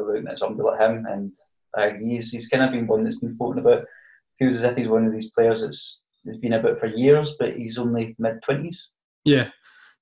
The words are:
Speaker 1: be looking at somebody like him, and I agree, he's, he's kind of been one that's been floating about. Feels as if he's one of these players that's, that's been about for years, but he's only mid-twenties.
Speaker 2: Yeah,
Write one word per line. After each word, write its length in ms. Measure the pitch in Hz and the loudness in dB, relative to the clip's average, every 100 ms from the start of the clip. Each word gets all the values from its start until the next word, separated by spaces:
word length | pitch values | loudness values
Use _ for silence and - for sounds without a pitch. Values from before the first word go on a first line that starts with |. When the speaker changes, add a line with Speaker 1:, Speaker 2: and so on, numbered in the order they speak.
Speaker 1:
be 40 | 107 | -2
looking 200 | 104 - | -4 -4
at 120 | - | -6
somebody 220 | 110 107 | -6 -2
like 180 | 107 - | -2 2
him, 260 | 113 113 113 | 2 0 -6
and 240 | 101 98 - _ _ _ - | -6 -8 -12 _ _ _ -2
I 80 | |
agree, 300 | 104 101 113 120 | -2 -2 -4 -4
he's, 160 | 113 | -6
he's 160 | 113 - | -10 -2
kind 160 | 131 | 0
of 80 | 131 | 2
been 160 | 120 113 | 0 0
one 160 | 110 | 0
that's 160 | 113 - | 0 -4
been 160 | 113 - | -8 -4
floating 240 | 123 - | -4 2
about. 240 | 120 - - - _ _ _ - | 4 4 2 -20 _ _ _ 0
Feels 160 | 131 117 | 0 2
as 80 | |
if 120 | 123 123 | 0 0
he's 120 | 113 | 2
one 180 | 113 110 | 2 2
of 60 | |
these 180 | 110 110 | -2 -4
players 320 | - 113 113 | 2 4 2
that's, 400 | 107 - - - _ _ | -2 -8 -16 -20 _ _
that's 120 | 110 110 | -14 -6
been 160 | 120 | -2
about 260 | 113 113 - | 0 0 0
for 60 | 113 | -4
years, 480 | 110 135 151 147 - | 2 6 6 4 -4
but 160 | 113 120 | -4 -4
he's 220 | 113 120 | -8 -4
only 380 | 120 117 113 - | -2 -2 -4 -4
mid-twenties. 720 | 113 113 - 143 165 180 - _ _ _ | -4 -4 -4 -4 -4 -12 -18 _ _ _
Speaker 2:
Yeah, 260 | 147 135 117 - _ _ - - | 2 4 2 -8 _ _ -20 -2